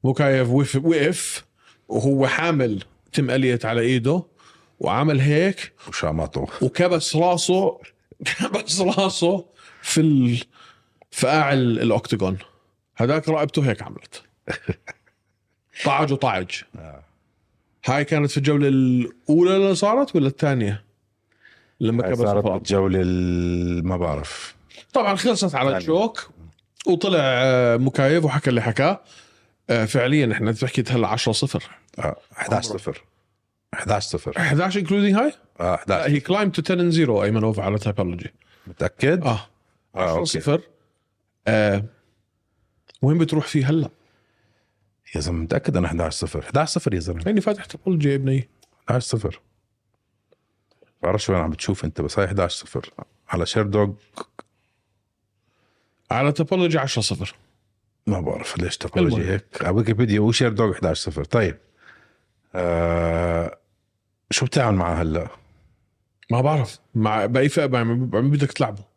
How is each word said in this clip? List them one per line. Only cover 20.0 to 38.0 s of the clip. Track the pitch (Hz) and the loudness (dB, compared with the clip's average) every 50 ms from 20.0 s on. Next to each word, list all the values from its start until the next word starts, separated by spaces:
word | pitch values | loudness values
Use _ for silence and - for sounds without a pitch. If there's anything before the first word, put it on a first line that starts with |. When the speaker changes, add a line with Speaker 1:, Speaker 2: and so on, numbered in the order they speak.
| 285 - - | 0 0 2
Speaker 1:
ولا | 170 139 | 2 2
الثانية؟ | 135 135 - - 143 135 127 110 101 101 104 - _ _ _ _ _ _ _ _ _ _ _ _ - _ _ _ _ _ _ | 2 0 0 0 0 0 0 0 -2 -4 -6 -10 _ _ _ _ _ _ _ _ _ _ _ _ -20 _ _ _ _ _ _
لما | 113 110 117 120 107 | -2 0 0 0 0
Speaker 2:
هاي | 92 | 0
Speaker 1:
كبس | 127 117 | 0 2
Speaker 2:
صارت | 117 104 101 104 101 | 2 2 2 2 2
Speaker 1:
راسه. | 104 92 95 | 0 -2 -2
Speaker 2:
بالجولة | - - 101 98 95 98 92 95 | -2 0 2 2 2 2 2 2
ال-، | 92 90 90 90 90 90 87 87 87 87 87 87 87 87 87 85 82 | 2 2 0 0 0 0 0 0 0 0 0 -2 -2 -2 -2 -2 -2
ما | 92 92 | -2 -2
بعرف. | 87 87 82 73 71 73 - - - - - - _ _ _ - - - _ | -2 -2 -4 -4 -6 -6 -10 -12 -14 -16 -18 -18 _ _ _ -20 -20 -20 _
Speaker 1:
طبعًا | - 269 220 202 196 | 0 0 2 2 0
خلصت | 185 190 247 226 - 202 180 139 | 0 0 0 0 2 0 -2 0
على | 131 131 139 | 0 0 0
Speaker 2:
الثانية. | - | 0
Speaker 1:
الشوك | - 175 160 160 180 220 226 220 - - - - - 82 - _ _ _ _ _ _ - | -2 -2 0 0 0 0 -2 -4 -8 -14 -14 -20 -20 -20 -20 _ _ _ _ _ _ 0
وطلع، | - 180 170 - 196 185 160 | 0 0 2 2 2 2 2
آه، | 139 135 127 123 131 131 127 127 123 120 117 | 2 2 2 2 2 4 4 4 4 4 4
مكايف | 120 131 135 - - 135 135 160 170 156 | 4 2 2 2 2 2 4 4 4 2
وحكى | 147 131 143 - 139 | 2 0 0 0 2
اللي | 123 117 | 0 2
حكاه. | 113 120 110 - 135 165 196 - _ _ - - - _ _ _ _ _ _ _ _ - | 0 0 0 2 0 0 0 -2 _ _ -20 -20 -20 _ _ _ _ _ _ _ _ 0
آه، | 123 117 110 | 0 0 2
فعليًا | 110 - 131 120 127 147 151 139 113 | 2 2 0 2 4 2 2 2 2
احنا | 107 - 113 107 | 0 0 0 -2
بنحكي | 117 - 135 127 - - 113 - | 0 -2 -4 -2 -2 -2 -2 0
هلا | 123 123 107 92 | 0 0 2 0
عشرة | 110 117 - 120 | 0 0 0 0
صفر. | 107 - - - - 98 - - - - _ _ - - | 0 0 -2 -4 -4 -6 -8 -10 -20 -20 _ _ -12 -8
Speaker 2:
آه، | - 76 - - _ _ - - | -6 -6 -6 -8 _ _ -12 -12
احداش | - - 107 101 - | -4 -2 -2 -2 -2
صفر. | 110 104 92 - - - - _ _ _ _ _ _ _ _ _ _ _ _ _ _ - | -4 -8 -8 -8 -8 -10 -10 _ _ _ _ _ _ _ _ _ _ _ _ _ _ -12
احداش | - - - 107 101 | -10 -2 -2 -2 -2
صفر. | 98 - - - - - - - | -2 -4 -8 -6 -6 -6 -4 -2
Speaker 1:
احداش | 170 143 143 151 180 190 185 202 | 0 0 2 2 0 0 -2 -2
including | 180 156 | 0 0
هاي؟ | 196 202 202 208 196 208 262 302 - _ _ _ _ - | 2 2 4 4 4 2 2 0 -2 _ _ _ _ -4
Speaker 2:
آه، | 85 90 87 | -2 -2 -2
احداش. | - - 98 98 85 - 143 | -2 -2 -2 -2 0 2 0
Speaker 1:
لا، | 147 139 | 0 0
he | |
climbed | - - 185 208 208 190 | 0 0 0 0 0 0
to | 151 - | -2 -2
ten | 156 - 185 175 | -2 -2 0 2
and | 175 175 160 | 2 2 4
zero، | 165 160 127 | 2 2 2
أيمن، | 110 98 98 101 113 110 107 110 107 | 2 2 2 2 2 2 2 0 0
over | 101 | 0
على | 92 98 101 107 | -2 0 -2 0
Typology. | - 110 101 - | -2 -2 -2 -2